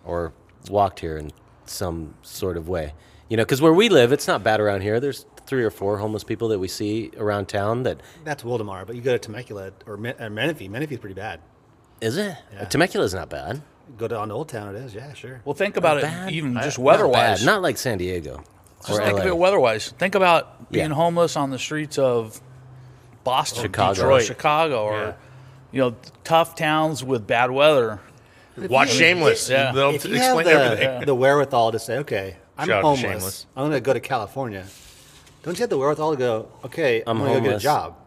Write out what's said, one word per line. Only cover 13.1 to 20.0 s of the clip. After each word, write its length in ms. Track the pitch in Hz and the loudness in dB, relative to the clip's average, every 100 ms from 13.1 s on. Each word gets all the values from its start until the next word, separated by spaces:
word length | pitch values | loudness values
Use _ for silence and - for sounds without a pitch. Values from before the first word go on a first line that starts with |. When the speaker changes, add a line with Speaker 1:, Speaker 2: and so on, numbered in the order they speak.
Speaker 1:
not 140 | 92 78 | -4 -10
bad. 320 | 76 71 131 147 _ - 117 | -12 -10 -12 -14 _ -20 -10
Speaker 2:
Go 80 | 113 | -8
to, 100 | 113 | -6
on 140 | 107 | -6
Old 180 | 107 156 | -8 -10
Town, 260 | 113 104 | -10 -10
it 40 | 98 | -12
is. 100 | 131 | -14
Yeah, 180 | 101 143 | -16 -16
sure. 260 | 123 120 127 | -18 -18 -14
Speaker 3:
Well, 100 | 139 | -10
think 220 | 143 196 196 | -4 -2 2
about 200 | 170 147 | 2 2
Speaker 1:
Not 80 | |
Speaker 3:
it, 20 | 147 | -2
Speaker 1:
bad. 260 | 170 190 | -6 -6
Speaker 3:
even 240 | 156 147 120 | -6 -4 -4
Speaker 4:
I 60 | |
Speaker 3:
just 160 | 143 123 | -4 2
Speaker 1:
Not 60 | |
Speaker 3:
weather-wise. 560 | 131 190 180 123 117 95 | 6 6 6 4 4 4
Speaker 1:
bad. 60 | 135 | 2
Not 160 | 208 | 2
like 140 | 175 113 | 0 -2
San 220 | 131 98 | -4 -2
Diego 460 | 90 90 73 67 - _ _ _ - | -4 -4 -8 -14 -18 _ _ _ -4
Speaker 3:
Just 40 | |
Speaker 1:
or 100 | 104 | 0
Speaker 3:
think 100 | 104 101 | 0 0
of 0 | |
Speaker 1:
L 40 | 185 | 0
A. 20 | |
Speaker 3:
it 80 | 170 | 2
weather-wise. 500 | 180 202 123 110 - | 4 4 4 2 -6
Think 160 | - | -4